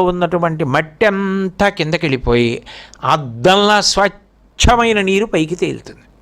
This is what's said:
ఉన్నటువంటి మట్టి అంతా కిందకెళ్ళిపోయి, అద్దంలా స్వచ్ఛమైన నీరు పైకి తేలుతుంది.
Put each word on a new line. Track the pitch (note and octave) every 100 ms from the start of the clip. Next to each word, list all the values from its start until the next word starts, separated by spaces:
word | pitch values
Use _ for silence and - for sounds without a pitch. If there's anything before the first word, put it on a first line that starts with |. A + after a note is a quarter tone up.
ఉన్నటువంటి | F3+ F3+ F3 F3 E3+ D#3
మట్టి | D3 C#3+ D#3+ - A3
అంతా | G3 G3 F#3+ F#3+ F3+ G3+
కిందకెళ్ళిపోయి, | G3 D#3 E3 D#3 C3 B2 A#2+ A#2 A#2+ - - - -
అద్దంలా | C3 D#3 C3+ A2+ D#3 G3 G3+ G#3
స్వచ్ఛమైన | F#3+ G3 G3 - _ _ _ - - A#3+ A#3 G#3+
నీరు | F#3+ F#3+ A3
పైకి | F#3 D#3+ F3
తేలుతుంది. | E3 C3 - - - _